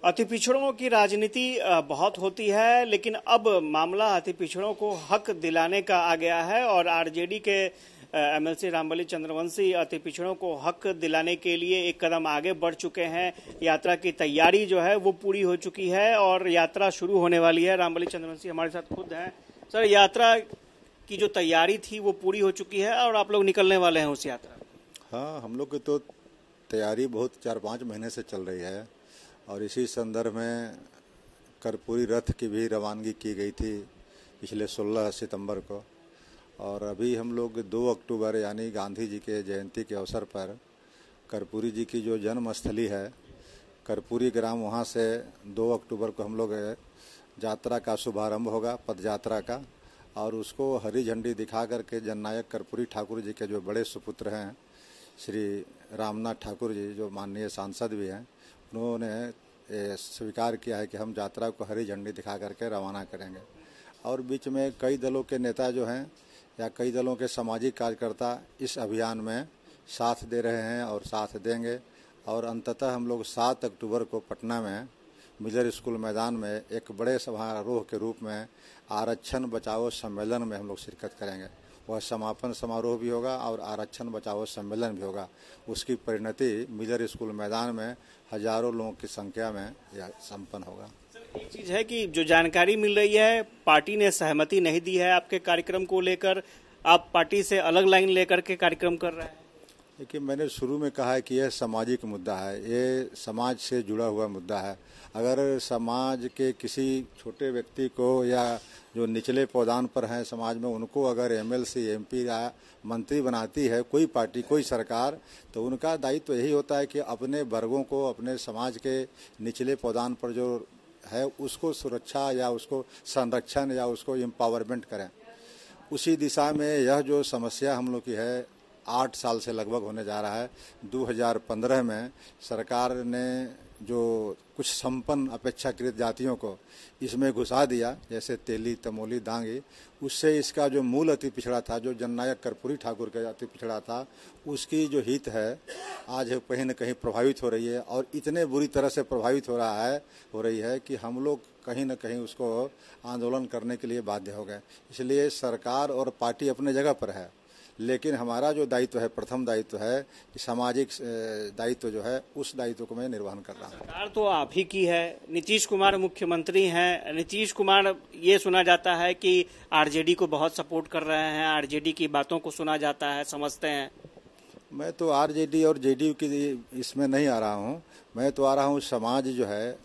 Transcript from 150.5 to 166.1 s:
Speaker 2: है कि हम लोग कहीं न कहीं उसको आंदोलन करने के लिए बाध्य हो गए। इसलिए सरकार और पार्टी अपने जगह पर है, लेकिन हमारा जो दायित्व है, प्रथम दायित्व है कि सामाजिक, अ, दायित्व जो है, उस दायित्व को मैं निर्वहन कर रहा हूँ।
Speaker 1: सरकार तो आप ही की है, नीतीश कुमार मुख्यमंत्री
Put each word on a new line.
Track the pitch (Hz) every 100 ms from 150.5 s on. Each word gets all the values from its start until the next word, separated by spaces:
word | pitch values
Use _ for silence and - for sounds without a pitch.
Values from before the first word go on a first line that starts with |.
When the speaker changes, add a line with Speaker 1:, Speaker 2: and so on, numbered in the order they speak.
| 113
Speaker 2:
है | 110 131
कि | - 127
हम | 117 123
लोग | 143 143 - _
कहीं | - 123
न | 135
कहीं | 127 120 120
उसको | 113 - 123 113 135 - - - 120
आंदोलन | 123 120 131
करने | 127 120 117 123
के | 120
लिए | 120
बाध्य | 104 104 98
हो | 101
गए। | 98 104 - - _
इसलिए | 131 127 139 143
सरकार | - 127 117 - 127 143
और | 127 131 -
पार्टी | 117 117 143
अपने | 123 139
जगह | 135 143
पर | 135 101
है, | 95 90 _ _ - - -
लेकिन | 117 127 156
हमारा | 135 120 117 143
जो | 151 139
दायित्व | 123 127 123
है, | 117
प्रथम | - 107 127
दायित्व | 123 110 110 101
है | 107 131
कि | 135 - - -
सामाजिक, | - 120 123 123 135
अ, | - 123 113 113 107 107 101
दायित्व | 117 123 120
जो | 107
है, | 104 127 - -
उस | 139 131
दायित्व | 120 117
को | 117
मैं | 117 127
निर्वहन | 113 101 101
कर | -
रहा | - 98
हूँ। | -
Speaker 1:
सरकार | - 170 208
तो | 208
आप | 208 175 139
ही | 180
की | 185 190
है, | 180 170 170 - -
नीतीश | 165 160 214 -
कुमार | 196 196 196
मुख्यमंत्री | 185